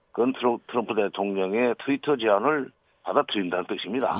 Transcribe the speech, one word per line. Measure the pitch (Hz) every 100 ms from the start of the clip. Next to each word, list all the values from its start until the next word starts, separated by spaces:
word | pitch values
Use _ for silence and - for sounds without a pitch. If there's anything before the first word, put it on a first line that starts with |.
| _
그건 | - 123
트럼-, | 131 120 117 -
트럼프 | 120 104
대통령의 | 107 101 - 98 98 95 107 123 110
트위터 | - 139 - 139
제안을 | 110 101 127 151 127 - _ _
받아들인다는 | - 107 143 107 90 87 87
뜻입니다. | 104 85 123 120 104